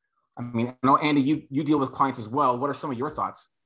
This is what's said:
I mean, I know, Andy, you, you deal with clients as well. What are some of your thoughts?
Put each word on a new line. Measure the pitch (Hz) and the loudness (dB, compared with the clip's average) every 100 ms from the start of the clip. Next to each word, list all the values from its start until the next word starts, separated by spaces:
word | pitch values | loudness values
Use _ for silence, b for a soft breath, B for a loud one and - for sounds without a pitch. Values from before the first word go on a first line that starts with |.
| _ _ _ - | _ _ _ -14
I | |
mean, | 120 120 120 | -6 -4 -4
I | - 131 | 0 2
know, | 147 | 4
Andy, | 151 143 | 4 2
you, | 131 151 - | 2 0 -2
you | 135 | -4
deal | 147 151 | 2 2
with | 127 | 0
clients | - 139 123 | 0 -2 -2
as | 107 | -4
well. | 135 139 120 | 0 2 2
What | 143 | -2
are | |
some | 135 160 | -4 -6
of | 117 | -6
your | 147 | -6
thoughts? | 151 95 - - _ | -4 -6 -6 -20 _